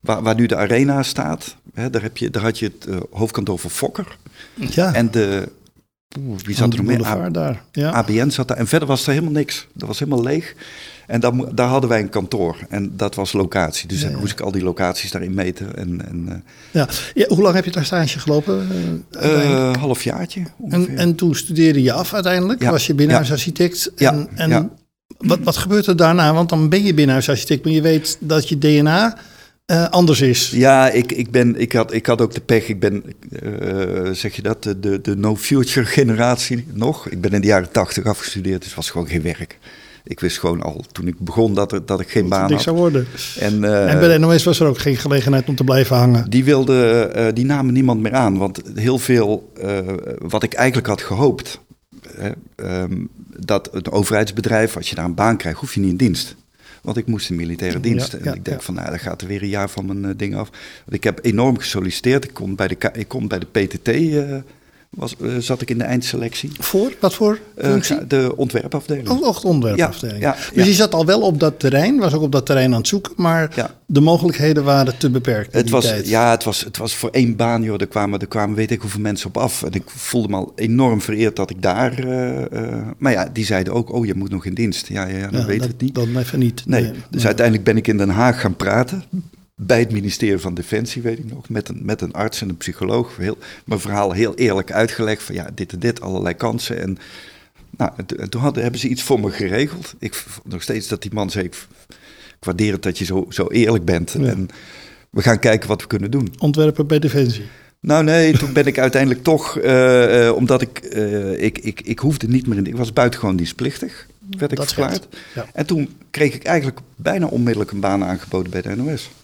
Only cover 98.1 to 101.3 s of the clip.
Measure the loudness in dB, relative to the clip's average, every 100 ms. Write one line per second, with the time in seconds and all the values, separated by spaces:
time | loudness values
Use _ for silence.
98.1 | -8 -8 -2 -2 -2 -4 -4 -4 -4 0
99.1 | 0 0 -4 -2 0 -2 -4 -16 -12 -10
100.1 | -10 -14 -18 -12 -12 -6 -6 -4 -8 -6
101.1 | -6 -4